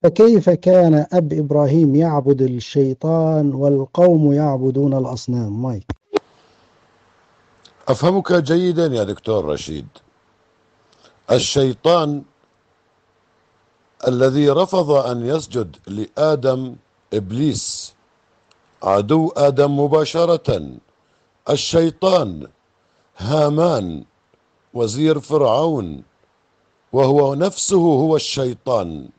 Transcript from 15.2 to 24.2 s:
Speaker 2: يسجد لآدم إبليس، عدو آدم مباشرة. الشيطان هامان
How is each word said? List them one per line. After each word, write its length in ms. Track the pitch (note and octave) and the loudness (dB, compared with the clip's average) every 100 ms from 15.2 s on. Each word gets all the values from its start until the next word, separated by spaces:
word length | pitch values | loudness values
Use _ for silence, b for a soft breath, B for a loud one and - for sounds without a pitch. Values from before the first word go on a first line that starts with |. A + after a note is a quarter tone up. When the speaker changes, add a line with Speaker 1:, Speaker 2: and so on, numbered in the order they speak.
| A#2 | -4
Speaker 2:
يسجد 500 | D#3 - B2 G2+ - - | -6 -6 -8 -8 -10 -12
لآدم 920 | G2+ G#2+ - D3+ D3+ C3 C3 C3 B2 _ _ _ | -10 -10 -2 0 0 0 -2 -6 -14 _ _ _
إبليس، 800 | G#2+ F#2+ A2 D3+ G#2+ - - - _ _ _ _ _ _ _ _ _ | -8 -6 -4 -4 -4 -8 -12 -16 _ _ _ _ _ _ _ _ _
عدو 460 | G2 G2 G#2 D#3 D#3+ | -2 0 2 0 0
آدم 520 | - C#3+ C3 C#3+ C#3+ | 0 0 2 0 2
مباشرة. 920 | C#3+ D#3 D3+ E3 E3+ E3 - G#2 D2 B1+ _ _ _ _ _ _ - | 0 0 0 -2 0 0 -2 -6 -6 -16 _ _ _ _ _ _ -4
الشيطان 960 | C#3+ - E3 E3 D#3 F#3 F#3 C#3 D#2+ B1+ _ _ _ _ _ _ _ | -4 0 0 0 0 0 0 0 -8 -16 _ _ _ _ _ _ _
هامان 880 | F#2+ D3+ D3 D3+ F3 C#3+ F#2 D#2 - _ | -4 0 2 2 0 0 -4 -10 -14 _